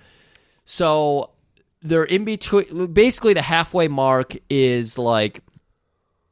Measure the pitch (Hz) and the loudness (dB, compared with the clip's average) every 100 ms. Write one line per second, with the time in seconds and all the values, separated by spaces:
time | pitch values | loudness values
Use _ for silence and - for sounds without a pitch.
0 | _ _ _ _ _ _ _ - 170 156 | _ _ _ _ _ _ _ -4 0 2
1 | 151 143 - _ _ _ _ _ 160 165 | 0 -2 -6 _ _ _ _ _ -2 -2
2 | 165 185 214 214 - 202 - 165 180 165 | 0 -2 -2 -8 0 0 0 -6 -2 4
3 | 240 - 233 190 131 165 165 185 160 139 | 4 4 2 2 2 -2 -2 0 0 0
4 | 135 131 127 - - 139 131 123 113 - | 2 2 -2 -10 -4 0 2 0 -4 -4
5 | 120 113 107 - _ _ _ _ _ _ | 0 0 0 -6 _ _ _ _ _ _
6 | _ _ _ | _ _ _